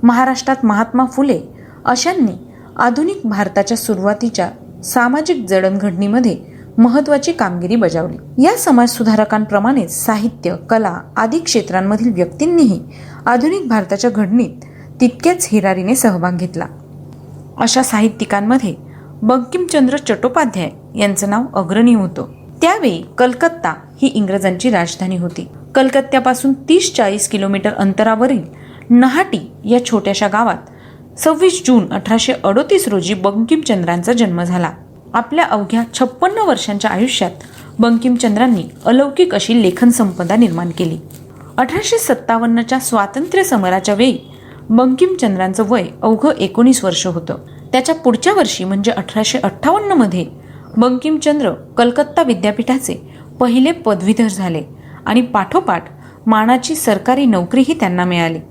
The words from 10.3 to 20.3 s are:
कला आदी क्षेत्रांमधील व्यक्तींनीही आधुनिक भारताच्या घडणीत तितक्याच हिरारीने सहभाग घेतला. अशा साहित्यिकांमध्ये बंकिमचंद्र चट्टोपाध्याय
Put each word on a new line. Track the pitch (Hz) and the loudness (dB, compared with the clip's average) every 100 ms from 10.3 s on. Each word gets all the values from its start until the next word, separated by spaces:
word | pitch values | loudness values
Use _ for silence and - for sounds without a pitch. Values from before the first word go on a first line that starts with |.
| - 170 170 - | -4 -6 -6 -2
कला | 226 208 170 - - | 0 0 -4 -8 -2
आदी | 220 302 | 0 -2
क्षेत्रांमधील | 330 233 202 180 190 214 233 | 0 -2 0 -2 0 0 0
व्यक्तींनीही | 185 175 - 311 339 269 185 - - - - - | 0 -2 0 0 4 4 2 -6 -18 -18 -6 0
आधुनिक | 240 285 381 294 | 2 2 -2 0
भारताच्या | 220 185 - 247 | -2 0 -2 0
घडणीत | 208 196 233 214 - - - - - | 0 0 2 0 -6 -20 -20 -20 0
तितक्याच | 247 - 320 359 - | 0 2 0 0 0
हिरारीने | 214 190 190 185 262 | 0 2 0 0 2
सहभाग | 233 180 175 | 2 2 -2
घेतला. | 175 175 - 165 - - - - - - - - - | -2 -4 -6 -10 -12 -20 -20 -20 -20 -20 -20 -20 -2
अशा | 233 254 | 0 2
साहित्यिकांमध्ये | 247 220 220 220 214 202 208 262 214 - - - - - | 0 2 0 0 -4 -2 2 0 0 -8 -14 -20 -20 -4
बंकिमचंद्र | 214 254 240 359 349 302 254 285 | 0 0 0 -6 -2 2 2 0
चट्टोपाध्याय | 277 214 247 | -2 -2 0